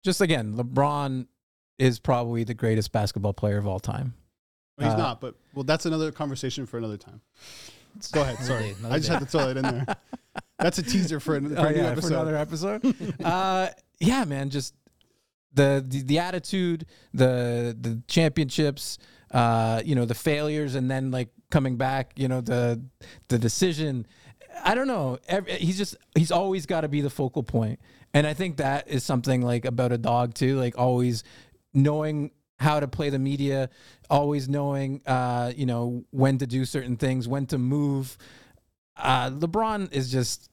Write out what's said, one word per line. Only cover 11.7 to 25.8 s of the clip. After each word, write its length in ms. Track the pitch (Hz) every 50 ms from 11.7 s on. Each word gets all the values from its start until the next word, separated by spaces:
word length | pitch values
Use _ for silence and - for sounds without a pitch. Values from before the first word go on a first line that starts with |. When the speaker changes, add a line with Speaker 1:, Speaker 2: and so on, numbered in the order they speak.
Speaker 2:
new 60 | 151 156
Speaker 1:
yeah, 60 | 117 117
Speaker 2:
episode. 160 | 123 156 180 165
Speaker 1:
for 40 | 156
another 200 | 160 160 160 156
episode. 600 | 147 151 151 160 151 170 196 208 220 220 262 - - - 208 135 131
Speaker 2:
<laughs> 40 | 185
Speaker 1:
Uh, 440 | 170 170 185 190 190 185 185 185 185 - - _ _ _ _
yeah, 240 | 160 180 254 269 240
man, 240 | 151 143 139 139 143
just 240 | 135 143 135 - _ _ _ _ _ _ _ _ _ _ _ _ _ _ _ _ 139
the, 300 | 131 139 139 139 139 135
the, 140 | 131 127 139 131
the 160 | 127 143 160
attitude, 680 | 175 180 185 180 - - - 190 180 175 170 160 165 - - _ - _ -
the, 640 | - 131 127 127 123 123 120 120 120 120 120 113 110
the 220 | 123 117 113 117 -
championships, 880 | - - 170 165 156 139 170 151 131 - - 156 143 143 - - - - - - - - _ _ _
uh, 500 | - 123 117 117 117 113 113 113 113 113 113
you 100 | 175 143
know, 80 | 127 120
the 100 | 113 120
failures, 640 | - - 160 147 147 151 151 151 151 151 139 123
and 160 | 135 127 127
then, 200 | 135 135 131 131
like, 180 | 127 127 123 117 _ - _ _
coming 280 | - 151 135 131 123
back, 340 | 117 131 131 - 135 127 - -
you 100 | - 135
know, 140 | 127 131 127
the, 400 | 120 - 123 123 120 120 117 113 127 131 _ _ - - - - _ _
the 80 | 127
decision. 680 | 117 113 117 - - 185 185 165 143 156 147 135 123 110 _ _ _ - - - _ - - - 349
I 140 | - 175 214
don't 120 | 247 269
know. 300 | 269 247 196 147 131 123 - _ -
Ev-, 180 | 175 202 185
he's 300 | - 185 165 - 160 185
just, 180 | 190